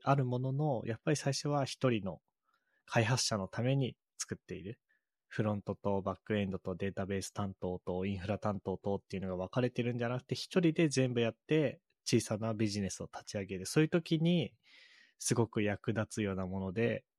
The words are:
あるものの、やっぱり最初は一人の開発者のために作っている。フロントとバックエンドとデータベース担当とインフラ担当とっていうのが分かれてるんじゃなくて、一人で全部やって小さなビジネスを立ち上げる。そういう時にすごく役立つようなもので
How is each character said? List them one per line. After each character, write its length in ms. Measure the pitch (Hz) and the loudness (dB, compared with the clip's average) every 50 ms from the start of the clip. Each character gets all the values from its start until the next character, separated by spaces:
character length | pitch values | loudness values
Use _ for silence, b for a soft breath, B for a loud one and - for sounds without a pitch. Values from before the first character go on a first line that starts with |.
| - | 2
あ 100 | 131 139 | 2 2
る 100 | 139 127 | 2 2
も 140 | 123 123 123 | 0 0 -2
の 140 | 127 131 135 | -2 -2 -2
の、 300 | 143 156 151 131 107 - | 0 0 0 0 -2 -2
や 100 | 110 110 | -4 -6
っ 40 | - _ | -2 _
ぱ 60 | 160 | 0
り 60 | 151 | 0
最 160 | - - 147 135 | 2 2 0 -2
初 160 | - - 147 | 0 0 0
は 160 | 147 143 135 | 0 0 0
一 260 | - - - - 127 | -2 -2 0 2 2
人 140 | 120 107 95 | 2 2 0
の 160 | 95 78 - _ _ _ _ _ _ _ _ _ _ _ _ _ | -4 -6 -8 _ _ _ _ _ _ _ _ _ _ _ _ _
開 180 | - - 120 110 | 0 2 2 4
発 220 | 110 131 117 - | 4 2 0 0
者 100 | - 113 | 0 0
の 120 | 101 95 - | -2 -2 -4
た 140 | - - 117 | -4 -2 0
め 120 | 127 135 | 2 2
に 220 | 139 131 113 - - _ _ _ - | 2 0 -2 -4 -8 _ _ _ -12
作 180 | - - 101 | -10 -8 -8
っ 20 | - | -10
て 160 | _ - 90 | _ -10 -12
い 80 | 90 87 | -10 -10
る。 160 | 98 120 - _ _ _ _ _ _ _ _ _ | -10 -12 -14 _ _ _ _ _ _ _ _ _
フ 160 | _ - - 110 | _ -4 -2 0
ロ 120 | 107 104 | 0 0
ン 80 | 101 - | -2 -2
ト 120 | - 98 | -4 -6
と 260 | - - 101 98 98 | -4 -2 0 0 0
バ 140 | 92 98 90 | 0 -2 -4
ッ 40 | - _ | -4 _
ク 120 | - 107 | 0 0
エ 80 | 104 101 | 2 2
ン 40 | 95 | 0
ド 80 | 95 90 | -2 -4
と 160 | - 95 92 | -6 -6 -6
デ 160 | 87 98 98 | -4 -4 -4
ー 40 | - | -2
タ 100 | - 98 | -4 -2
ベ 140 | 92 98 95 | -2 -2 -2
ー 40 | 92 | -4
ス 120 | - - | -4 -4
担 180 | - 101 98 95 - | -4 -4 -4 -4 -6
当 200 | - 90 90 90 - | -4 -4 -4 -4 -4
と 220 | - 90 90 95 | -4 -2 -2 -2
イ 80 | 101 101 | -2 -2
ン 40 | 90 | -2
フ 100 | 87 104 | -2 -2
ラ 100 | 101 - | -2 -2
担 220 | - 107 98 98 - | 0 -2 -2 -2 -2
当 140 | 95 95 - | -4 -4 -4
と 180 | - 101 98 | -2 -2 -2
っ 40 | 95 - - | -2 -4 -6
て 80 | - 95 | -8 -6
い 20 | |
う 60 | 92 | -6
の 100 | 92 92 | -4 -4
が 80 | 90 92 | -4 -4
分 60 | - | -2
か 100 | - 131 | 0 0
れ 80 | 123 123 | 0 0
て 140 | - - 117 | 0 -2 -2
る 120 | 120 120 | -2 -2
ん 40 | 120 | -2
じ 60 | 120 | -2
ゃ 40 | 117 | -2
な 120 | 127 127 | -2 -4
く 40 | - | -6
て、 100 | - 127 | -6 -6
一 240 | - - - - 190 | -6 -6 -2 2 4
人 140 | 170 160 156 | 4 4 4
で 160 | - 170 147 | 4 2 4
全 240 | 131 131 131 123 123 | 4 4 2 4 4
部 80 | 117 | 2
や 100 | 117 113 | 2 2
っ 60 | - _ _ - | 0 _ _ 0
て 320 | 151 160 147 117 - - _ _ _ _ _ | 2 2 4 2 0 -4 _ _ _ _ _
小 140 | - - 113 | 2 2 4
さ 180 | - - 113 104 | 4 2 -2 -2
な 160 | 113 113 110 | 0 -2 0
ビ 160 | 104 113 104 | 2 0 2
ジ 100 | 101 104 | 2 0
ネ 80 | 98 92 | -2 -2
ス 140 | - - 87 | -2 -6 -8
を 80 | - - | -10 -10
立 200 | - - - - | -12 -12 -8 -6
ち 60 | 104 | -6
上 60 | 98 | -6
げ 140 | 92 98 90 | -6 -6 -6
る。 80 | 92 | -6
そ 140 | - - 151 | 0 2 2
う 40 | 156 | 4
い 40 | 156 | 4
う 20 | |
時 300 | - 175 - - 165 156 | 2 0 0 0 0 2
に 320 | 160 170 180 170 120 - - _ b b b b b b b b b b b - | 2 4 2 2 0 -2 -6 _ b b b b b b b b b b b -8
す 160 | - - 113 | -4 0 2
ご 120 | 110 113 | 2 2
く 160 | - - 113 104 | 2 2 0 0
役 300 | 101 101 - - 120 104 | 2 0 0 -2 -2 -2
立 140 | 98 - - | 0 -2 -2
つ 140 | - 113 107 | -2 -2 -2
よ 100 | 98 95 | 0 0
う 20 | |
な 100 | 92 95 | -2 -4
も 140 | 90 92 98 | -4 -4 -4
の 120 | 95 95 90 | -4 -4 0
で 320 | 110 117 117 110 - - _ _ | 0 0 0 0 -2 -6 _ _